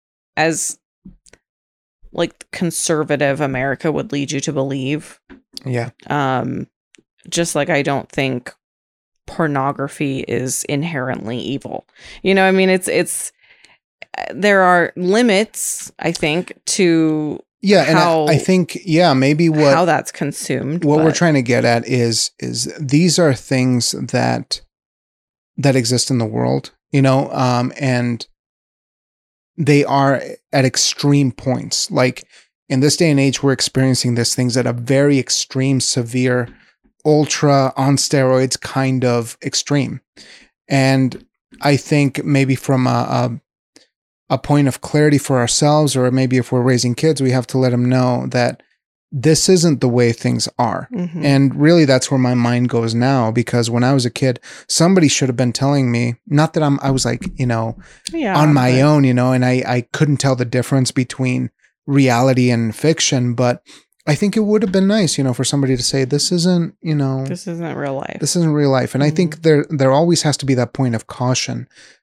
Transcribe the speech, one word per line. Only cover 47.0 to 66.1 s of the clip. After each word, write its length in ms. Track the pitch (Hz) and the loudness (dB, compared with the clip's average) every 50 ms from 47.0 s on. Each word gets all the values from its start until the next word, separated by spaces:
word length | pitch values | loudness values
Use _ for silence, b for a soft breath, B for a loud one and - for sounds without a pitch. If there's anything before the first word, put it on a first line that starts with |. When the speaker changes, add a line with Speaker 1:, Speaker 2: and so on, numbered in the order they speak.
| 156 160 151 131 | 0 0 2 2
Speaker 2:
we 80 | 135 127 | 0 0
have 160 | 123 131 117 - | 0 0 -2 -2
to 100 | - 131 | 0 0
let 140 | 131 123 | 2 2
'em 160 | 123 123 123 123 | 2 2 2 2
know 380 | 127 127 127 123 123 123 127 127 | 2 2 2 2 0 -2 -4 -2
that 320 | 123 123 120 127 123 - _ _ _ _ _ _ _ _ _ _ | 0 0 0 0 -2 -6 _ _ _ _ _ _ _ _ _ _
this 360 | - 131 113 156 160 - - - | -8 0 2 2 2 4 4 4
isn't 320 | 190 175 160 170 143 120 | 4 4 4 2 2 2
the 80 | 131 123 | 0 2
way 240 | 120 123 120 117 | 2 4 2 2
things 360 | 113 - - 123 123 117 - - - - | 2 0 -2 -2 -2 -2 -4 -4 -2 -2
are. 300 | 123 110 92 90 - - | -2 -2 -2 -4 -8 -8
Speaker 1:
Mm-hmm. 320 | 247 185 180 170 160 165 147 | -8 -6 -6 -6 -6 -2 0
Speaker 2:
And 300 | 143 139 139 139 135 131 | 2 4 4 2 2 2
really, 300 | 139 147 160 175 170 156 | 2 4 4 6 6 6
that's 260 | 131 131 127 - - | 4 4 2 2 0
where 80 | 139 131 | 0 0
my 160 | 127 123 127 | 0 0 0
mind 340 | 123 120 120 123 120 123 117 | 0 0 0 2 0 0 0
goes 240 | - 117 113 113 113 | 0 -2 -2 0 0
now, 360 | 117 123 135 139 131 113 113 | 0 0 2 2 2 0 0
because 400 | 113 123 113 - - 120 117 117 | 0 -2 -2 0 0 -2 0 0
when 140 | 117 120 123 | 0 0 2
I 100 | 127 139 | 2 2
was 100 | 135 120 | 2 0
a 60 | 120 | 0
kid, 300 | - - 139 131 120 B B B B B B - | -2 0 0 -2 -2 B B B B B B -4
somebody 380 | - - 160 175 196 185 160 135 | 0 2 4 4 4 4 4 4
should 200 | - - 143 127 | 2 0 0 -2
have 80 | 120 | 0
been 160 | 120 127 123 | 0 -2 -2
telling 400 | 113 - 135 139 143 143 131 120 | 0 0 0 0 2 2 2 0
me, 240 | 120 117 120 120 117 - _ | 0 0 -2 -2 -4 -6 _
not 280 | - 143 147 156 160 - | 0 2 2 2 2 0
that 80 | 165 156 | 0 0
I'm, 160 | 143 139 135 | 0 0 0
I 80 | - 135 | 0 -2
was, 140 | 135 - - | -2 0 -2
like, 180 | 120 123 - - - - - | -4 -4 -4 -8 -10 -6 -4
you 80 | 131 | -2
know, 320 | 123 117 113 113 113 120 B B B B B B B | -2 -2 -2 -4 -6 -8 B B B B B B B
Speaker 1:
Yeah, 240 | - 330 285 202 - | -6 -4 -4 0 2
Speaker 2:
on 160 | 147 151 151 | 2 4 4
my 200 | 147 139 127 127 | 4 4 4 2
Speaker 1:
but 80 | 127 127 | 4 4
Speaker 2:
own, 240 | 139 151 151 147 139 | 4 4 4 4 4
you 100 | 127 123 | 2 2
know, 180 | 123 123 127 | 2 2 2
and 120 | 131 127 123 | 2 2 2
I, 180 | 127 127 127 - | 2 0 0 0
I 140 | - 123 123 120 - | -2 -2 -2 -4 -6
couldn't 240 | - - 156 147 143 - | -4 -2 0 0 0 0
tell 160 | - 135 131 | 0 0 0
the 100 | 123 123 | 0 -2
difference 460 | 117 117 127 117 - 143 135 127 - | -2 -2 -2 -2 0 0 0 0 0
between 600 | - 135 127 - - - 131 127 127 127 127 120 - _ _ _ _ _ _ | -2 -2 -4 -4 -4 -4 -4 -2 -2 -4 -4 -8 -10 _ _ _ _ _ _
reality 640 | - 139 143 135 127 117 117 131 135 127 123 123 123 | 0 2 4 4 4 4 4 4 2 2 2 2 2
and 240 | 120 117 117 110 107 | 2 0 0 -2 -4
fiction, 600 | - - 151 160 - - - 143 131 123 123 120 | -2 0 0 0 0 0 -2 0 0 0 -2 0
but 280 | 123 127 120 123 - B B B B B B _ _ _ - | 0 0 0 -2 -4 B B B B B B _ _ _ -2
I 80 | 147 | -2
think 200 | - 208 202 - | 0 0 0 0
it 40 | 226 | 0
would 220 | 214 202 214 214 | 0 2 2 0
have 100 | 226 190 | 0 0
been 160 | 185 190 190 196 | 0 2 2 2
nice, 280 | 208 220 185 147 - | 2 2 0 0 0
you 80 | - 135 | -2 -2
know, 80 | 131 120 | -2 -2
for 100 | - 131 | -2 -2
somebody 320 | - 147 143 139 131 131 | -2 0 0 0 0 0
to 60 | 123 | -2
say, 220 | - - - 135 131 | -2 -2 -2 -2 -2
"This 260 | 127 | 0